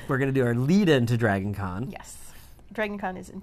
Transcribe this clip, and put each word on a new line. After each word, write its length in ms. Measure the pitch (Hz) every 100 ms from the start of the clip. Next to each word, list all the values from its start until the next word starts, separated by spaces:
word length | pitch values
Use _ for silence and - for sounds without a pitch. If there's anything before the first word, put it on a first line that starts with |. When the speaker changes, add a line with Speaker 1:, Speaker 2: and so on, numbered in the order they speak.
| -
Speaker 1:
We're 100 | 135
gonna 120 | 139
do 140 | 135
our 100 | 120
lead-in 520 | 120 135 196 196 139 117
to 100 | 120
Dragon 380 | 113 98 101
Con. 360 | 101 98 90 131
Speaker 2:
Yes. 260 | - - - - - - - -
Dragon 260 | 214 214 202
Con 180 | 196 185
is 140 | 190
in 100 | 190